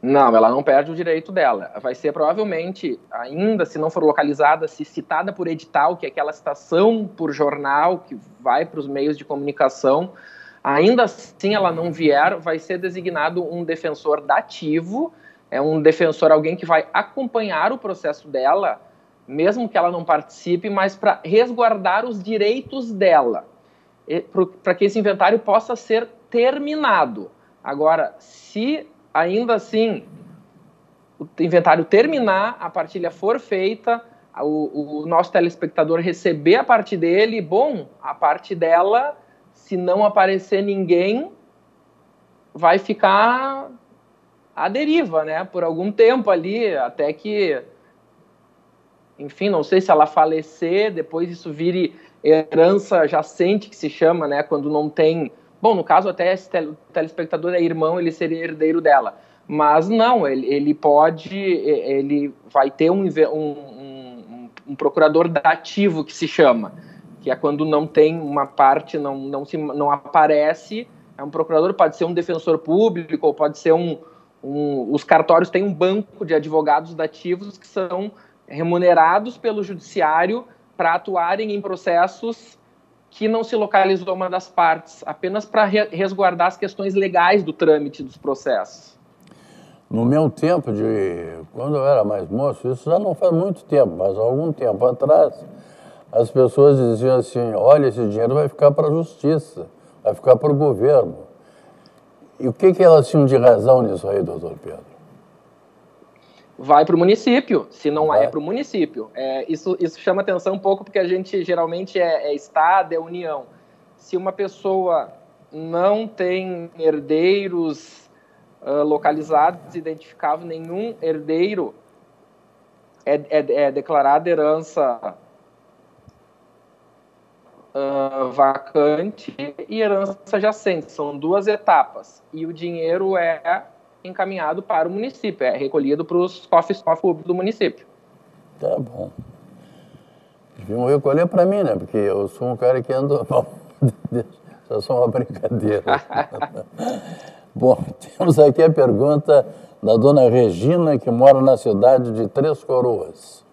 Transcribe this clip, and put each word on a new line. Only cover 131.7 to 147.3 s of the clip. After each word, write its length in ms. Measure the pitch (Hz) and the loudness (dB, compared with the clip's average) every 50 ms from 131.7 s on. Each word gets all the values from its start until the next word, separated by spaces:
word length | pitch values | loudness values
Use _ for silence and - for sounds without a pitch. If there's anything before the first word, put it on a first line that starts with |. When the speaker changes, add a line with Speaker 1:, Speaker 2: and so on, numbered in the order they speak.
| 180 151 - - - 104 95 _ _ _ _ _ - | 4 4 2 0 -4 -18 -18 _ _ _ _ _ -14
Speaker 1:
E 140 | 160 160 160 | -12 -10 -10
o 40 | |
dinheiro 640 | 170 156 170 175 170 170 160 160 170 185 190 190 190 | -10 -10 -10 -10 -8 -4 -2 -2 -2 0 -2 -2 -2
é 500 | 180 170 170 165 151 - 170 175 - - - _ _ _ _ _ _ _ | 0 0 -2 -2 -4 -2 -4 -4 -4 -4 -12 _ _ _ _ _ _ _
encaminhado 580 | 180 185 - 190 190 196 185 160 151 160 180 | -18 -6 -6 -6 -6 -4 -6 -4 -4 -4 -6
para 260 | 196 - 170 160 160 170 | -6 -4 -2 -2 -2 -2
o 40 | |
município, 540 | 180 202 220 269 262 - - 214 - - 135 | -4 -6 -8 -8 -10 -8 -8 -8 -6 -2 -2
é 120 | 127 - 131 | -2 -2 -2
recolhido 480 | 143 135 135 156 139 135 147 147 165 | -6 -2 -2 -2 0 0 -2 -2 -4
pros 400 | 156 180 175 180 180 - - - | -4 -2 -2 -2 -2 -6 -12 -6
cofres, 360 | _ - 165 170 - 196 - | _ 2 2 2 2 -6 -4
cofre 200 | - - 165 165 | -2 -2 -2 0
público 260 | - 185 170 156 160 175 | 0 -2 -2 -2 -4 -4
do 80 | 180 | -4
município. 500 | 180 185 202 220 - 208 147 - - - _ _ _ _ _ _ _ _ _ _ _ _ _ _ - | -2 -2 -4 -2 -2 -2 -4 -4 -6 -20 _ _ _ _ _ _ _ _ _ _ _ _ _ _ -8
Speaker 2:
Tá 200 | - - - - | -4 -4 -4 -4
bom. 320 | 143 117 - - - - - - - - - - - - - - - - - - - - - - _ _ _ _ _ _ _ _ _ _ _ | -6 -10 -10 -12 -12 -12 -12 -18 -20 -20 -20 -20 -20 -20 -20 -20 -20 -20 -20 -20 -20 -20 -20 -20 _ _ _ _ _ _ _ _ _ _ _
Deviam 300 | - 95 92 104 117 123 | -20 -12 -8 -6 -4 0
recolher 420 | 127 143 147 139 143 135 151 175 175 | 0 0 2 2 0 2 2 0 0
pra 180 | - 185 175 | 2 2 2
mim, 160 | 190 202 208 | 2 2 0
né? 140 | 190 139 107 | 0 -2 -2
Porque 220 | 92 87 - - 110 | -4 -6 -6 -4 -2
eu 280 | 101 101 95 101 101 98 | -2 0 0 -2 -4 -6
sou 220 | - - 123 123 | -8 -8 -6 -6
um 40 | 123 | -6
cara 260 | 107 123 123 127 127 | 0 0 2 2 0
que 120 | 117 - 127 | -2 -4 -4
anda, 300 | 131 135 143 143 127 113 | -2 0 0 -2 -2 -2
<laughs> 40 | - | 0
bom, 180 | - 127 - - - - - - - _ - 127 - - - - - 120 113 - - _ _ - - - _ | -2 -2 -2 -2 -10 -20 -20 -20 -6 _ 0 0 0 -2 -12 -6 -6 -6 -6 -6 -14 _ _ -20 -20 -20 _
só 140 | _ 113 107 | _ -6 -6
sou 180 | 101 - 131 123 | -4 -2 0 0
uma 80 | 123 117 | 0 0
brincadeira. 720 | - 127 120 - - 92 - - 110 107 - 104 104 98 - | 0 -4 -6 -6 -10 -8 -6 -4 -4 -2 -2 0 -2 -2 0
<laughs> 1700 | - 135 143 - - - - 151 - - 110 120 - - 113 - _ - - - 240 - 202 - - 165 - - - | 0 -2 -2 -2 -6 -6 -6 -6 -6 -6 -10 -10 -10 -10 -16 -16 _ -12 -8 -8 -8 -8 -8 -12 -16 -18 -18 -20 -20